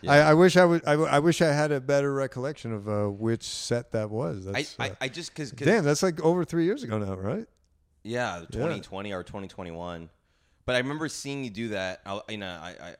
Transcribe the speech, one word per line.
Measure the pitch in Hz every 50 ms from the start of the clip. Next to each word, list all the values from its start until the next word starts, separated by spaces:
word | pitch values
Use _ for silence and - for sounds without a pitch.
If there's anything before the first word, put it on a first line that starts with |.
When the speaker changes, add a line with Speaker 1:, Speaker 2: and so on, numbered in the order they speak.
| -
Speaker 1:
Yeah. | -
Speaker 2:
I, | 143 147 151 156
I | 156
wish | 160 180 185 -
I | 180 180
would, | 170 170 170 -
I, | 151
w-, | 147 151 160 143
I | 139
wish | 143 147 170 160 -
I | 175 156 143
had | 147 151 151
a | 147 135
better | 127 139 139 143 143 143 139
recollection | 135 135 127 - 127 123 147 151 - - 117
of, | 113 104 101
uh, | 107 104 104 104 101
which | 101 101 110 113 117 110 -
set | - - - - - 120 120 123 - -
that | 110 107 104
was. | 107 113 147 170 131 98 92
Speaker 1:
I, | 95
Speaker 2:
That's, | 101 131 151 - - -
Speaker 1:
I, | 123 139
Speaker 2:
uh, | - -
Speaker 1:
I | 131
just, | 131 120 165 165 - -
'cause, | 156 151 117 -
'cause | 120 117
Speaker 2:
damn, | 156 220 226 156
that's, | 143 151 - 190
like, | 185 160 160
over | 156 165 175 180 165
three | - 165 170 165
years | 175 220 294 254
ago | 117 107 107
now, | 104 95 95
right? | 92 95 104 151 208 233 - _ _ _ _ _ _ _ _ _ _ -
Speaker 1:
Yeah, | 104 117 123 123 107 90 87 85 -
Speaker 2:
Yeah. | - 107
Speaker 1:
twenty | 135 170 156 110
twenty | - - 95 95 101 104 98
or | 90 87
twenty | - - 104 98
twenty-one. | 90 - - 92 87 82 85 87 87 87 82 82 82 _ _ _ _ _ _ _ _ _ _ _
But | - 127
I | 123
remember | 127 135 147 156 160 143
seeing | - - - 139 139 139 135
you | 120
do | 98 107 117 113
that. | 104 95 95 92 92 - -
I, | 98 98 101 - -
you | 110
know, | 104 98 92 90 80
I, | 78 90 90 -
I, | - 87 -